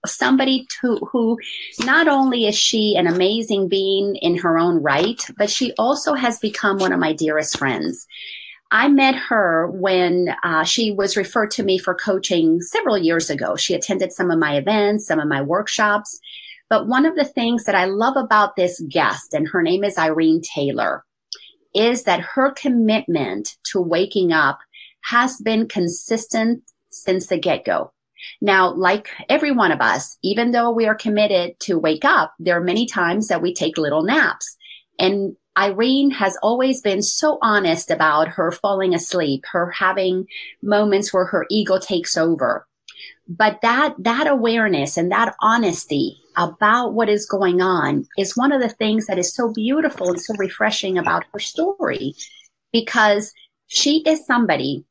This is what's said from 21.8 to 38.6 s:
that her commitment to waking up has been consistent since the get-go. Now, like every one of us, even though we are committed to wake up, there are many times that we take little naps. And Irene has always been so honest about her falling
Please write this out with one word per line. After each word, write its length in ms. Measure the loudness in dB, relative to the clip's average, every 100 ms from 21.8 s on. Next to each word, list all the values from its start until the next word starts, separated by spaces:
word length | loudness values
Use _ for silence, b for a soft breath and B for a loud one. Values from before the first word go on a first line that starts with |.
| 2 2 0
that 160 | -2
her 320 | -2 0 0
commitment 1000 | 0 0 2 2 2 0 -2 -2 -4 -8 -12 -6
to 140 | -2
waking 540 | 0 0 0 0 2
up 240 | 4 2 -2 -14 B B B
has 360 | -2 0 0 -2
been 300 | -2 0 0
consistent 960 | -2 -2 -2 -2 -4 -2 -2 0 -2 _ _ _
since 380 | -8 -2 -2 0
the 100 | -2
get-go. 560 | 0 -2 -2 -2 -4 _ _ B B B
Now, 320 | 2 4 4
like 360 | 2 0 0 -4 -14 -2
every 220 | 0 2
one 200 | 2 2
of 80 | 2
us, 380 | 2 0 -4 -4
even 260 | -2 0 2
though 220 | 2 2
we 160 | 2 0
are 80 | 0
committed 640 | 0 2 2 2 0 -8
to 160 | -2 0
wake 260 | 0 2
up, 300 | 2 2 0 -4
there 180 | 0 0
are 60 |
many 240 | 2 0 -2
times 400 | 0 0 0 0
that 160 | 0
we 100 | -2
take 240 | -2 -4 -2
little 240 | 0 0
naps. 560 | 2 2 2 -2 -8 -10 B B B -2
And 380 | 0 0 -4 -8 _ -2
Irene 540 | 0 0 2 4 2
has 260 | 2 -2 0
always 400 | -2 0 0 0
been 220 | 0 0
so 340 | -2 0 0 0
honest 480 | 0 2 0 -2 -2
about 360 | 0 2 2 0
her 240 | -2 -4
falling 440 | -2